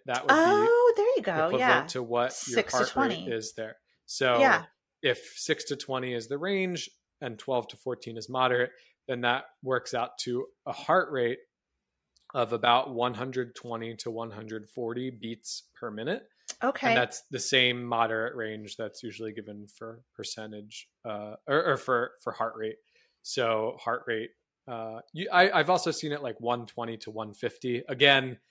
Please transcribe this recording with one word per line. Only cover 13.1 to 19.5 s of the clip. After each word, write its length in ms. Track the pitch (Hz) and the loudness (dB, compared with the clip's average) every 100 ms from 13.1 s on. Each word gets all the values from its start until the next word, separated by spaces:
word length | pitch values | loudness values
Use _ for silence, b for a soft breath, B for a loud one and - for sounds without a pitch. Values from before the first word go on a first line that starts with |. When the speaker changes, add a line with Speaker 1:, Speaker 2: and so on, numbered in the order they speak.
Speaker 1:
hundred 400 | 113 131 127 120 - | -2 -4 -4 -6 -8
twenty 400 | 120 113 113 110 | -10 -8 -8 -8
to 140 | 120 | -8
one 200 | 113 117 | -8 -8
hundred 400 | 107 107 110 107 | -10 -10 -10 -10
forty 400 | - 117 120 131 | -8 -6 -4 -6
beats 540 | 117 113 113 - - - | -8 -10 -10 -10 -12 -14
per 160 | _ 117 | _ -10
minute. 380 | 107 127 240 - B B - | -8 -6 -6 -8 B B -4
Speaker 2:
Okay. 260 | 254 269 254 | -4 0 2
Speaker 1:
And 80 | 226 | 4
that's 260 | 180 - - | 2 -2 -8
the 80 | 131 | -6
same 460 | - 131 123 123 | 2 4 4 2
moderate 500 | 120 117 113 110 117 | -2 2 2 2 -2
range 420 | 123 107 107 104 - | -4 -6 -8 -12 -10
that's 260 | 107 - | -10 -8
usually 300 | 113 98 110 | -12 -10 -10
given 340 | 107 104 | -10 -12